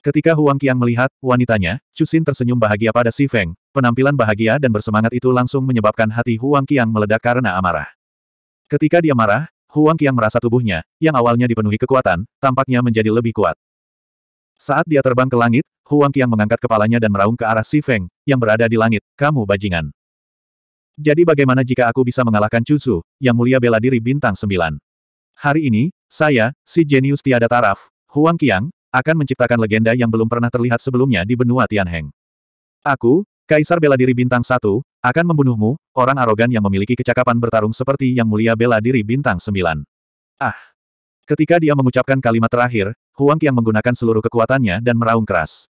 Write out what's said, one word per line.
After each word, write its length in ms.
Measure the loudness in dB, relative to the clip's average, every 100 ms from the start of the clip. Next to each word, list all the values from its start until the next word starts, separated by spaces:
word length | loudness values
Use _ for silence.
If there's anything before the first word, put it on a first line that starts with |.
Ketika 320 | -2 2 2
Huang 240 | 4 2 2
Qiang 240 | 0 0
melihat 320 | 0 0 -2 _
wanitanya, 640 | -2 0 2 0 0 -4 _
Chu 160 | -6 -2
Xin 160 | 0
tersenyum 320 | -2 -2 -2 0
bahagia 400 | 0 0 0 0
pada 160 | 0
si 160 | 0 -2
Feng. 240 | 0 -4 -8 _ -2
Penampilan 400 | 0 2 0 2
bahagia 400 | 0 0 0 0
dan 160 | 0
bersemangat 400 | -2 -2 0 0
itu 160 | 0 0
langsung 400 | 0 0 -2 -2
menyebabkan 400 | 0 0 0 -2
hati 320 | -2 -4 -2
Huang 240 | 0 0
Qiang 240 | 0 0 0
meledak 320 | 0 0 0
karena 400 | 0 0 -2 -2
amarah. 320 | -2 -4 -8 _ _ _ _ _ _ _
Ketika 400 | _ -2 2 2
dia 80 | 2
marah, 360 | 2 2 0 -4 _ _
Huang 320 | 0 2 2
Qiang 160 | 0 0
merasa 240 | 0 0
tubuhnya, 400 | 0 0 0 -4 -8 _
yang 160 | 0
awalnya 320 | 2 2 2
dipenuhi 320 | 0 0 -2 -2
kekuatan, 480 | 0 0 0 -2 -6 _
tampaknya 400 | -2 -2 0 0
menjadi 320 | 0 0 0
lebih 240 | 0 -2 -2
kuat. 200 | -2 -4 _ _ _ _ _ _ _ _ _ _
Saat 320 | -4 -2 0
dia 160 | 2
terbang 240 | 2 0 0
ke 80 | 2
langit, 280 | 2 0 -2 _
Huang 240 | _ 2 2
Qiang 220 | 2 0
mengangkat 240 | 0 0 -2
kepalanya 400 | 0 0 2 2
dan 100 | 0
meraung 240 | 0 0 0
ke 80 |
arah 220 | -2 -2 -2
si 180 | -4
Feng, 240 | -2 -4 -4 _
yang 160 | -2 0
berada 240 | 2 2
di 160 | 2 2
langit, 240 | 0 -2 _ _
"Kamu 240 | -2 -2
bajingan. 480 | -2 -2 -2 -4 -6 -12 _ _ _ _ _ _ _ _ _
Jadi 320 | -4 0 4 4
bagaimana 400 | 4 2 2 0
jika 240 | 0 0
aku 160 | 0 -2
bisa 160 | 0
mengalahkan 400 | 0 2 0 0
Chu 160 | 0 -2
Su, 240 | 0 -4 -4 _
yang 160 | 0
mulia 240 | 2 2 2
bela 240 | 2 2
diri 160 | 2 0
bintang 400 | -2 -2 -2 -2
sembilan? 400 | -4 -2 -4 -6 _ _ _ _ _
Hari 320 | _ -2 0 0
ini, 240 | 0 0 -4 _
saya, 480 | -2 0 2 0 -4
si 240 | -6 -2 2
jenius 320 | 2 2 0
tiada 320 | 0 2 2
taraf, 400 | 2 0 -2 -8 _ _
Huang 240 | 0 2 2
Qiang, 320 | 0 0 -4 -12 _
akan 320 | -4 0 -2 -2
menciptakan 320 | -2 0 0
legenda 320 | 0 0 0 0
yang 80 | 0
belum 240 | 0 0
pernah 160 | -2 -2
terlihat 320 | -2 -2 -2
sebelumnya 480 | -2 0 0 0 -2
di 80 |
benua 320 | -2 0 0 0
Tianheng. 480 | -2 -4 -6 -10 -16 _ _ _ _ _ _ -6
Aku, 400 | -2 2 2 0 _
Kaisar 380 | _ 0 2 0
Bela 160 | 2 2
Diri 160 | 2
Bintang 320 | 2 0 0 0
Satu, 400 | -2 0 -2 -4 _
akan 320 | -2 0 0
membunuhmu, 400 | 2 0 0 -2 -4 _ -2
orang 160 | 0
arogan 340 | 2 0 2 0
yang 80 | 0
memiliki 320 | 0 -2 -2
kecakapan 480 | -2 -2 0 0 0
bertarung 320 | 0 -2 -2
seperti 400 | -4 -4 -2 -2
yang 160 | 0 0
mulia 240 | 0 0
bela 240 | 0 0 0
diri 240 | 0 -2
bintang 400 | -2 -2 -2 -4
sembilan." 400 | -4 -2 -2 -4 -10 _ _ _ _ _
Ah! 160 | -8 -8 -20 _ _ _ _ _ _
Ketika 320 | -4 2 2
dia 160 | 2
mengucapkan 480 | 2 2 0 0 0
kalimat 260 | 0 0 0
terakhir, 460 | 0 0 -2 -4 -8 _ _
Huang 240 | 0 2
Qiang 160 | 2 0
menggunakan 400 | 0 0 0 0
seluruh 240 | 0 0
kekuatannya 560 | 0 -2 0 0 0 -2
dan 160 | 0
meraung 320 | 0 0 0 0
keras. 400 | -2 -4 -8 -14